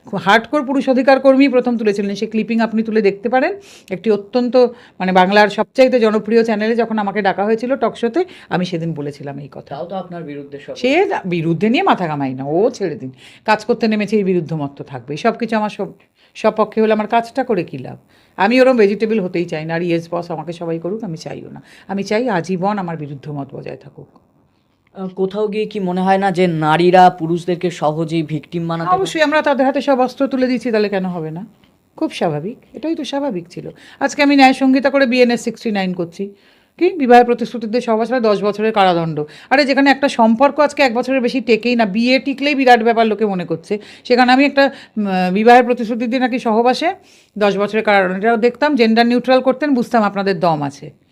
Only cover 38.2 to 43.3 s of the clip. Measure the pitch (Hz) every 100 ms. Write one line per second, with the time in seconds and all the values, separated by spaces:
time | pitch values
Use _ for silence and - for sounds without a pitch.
38.2 | 220 202 202 202 220 220 190 170 165 151
39.2 | 147 - - 269 269 269 277 277 277 -
40.2 | 226 226 277 285 285 294 277 226 247 269
41.2 | 240 262 240 220 233 240 220 196 240 262
42.2 | 269 269 277 277 254 240 220 226 226 208
43.2 | 220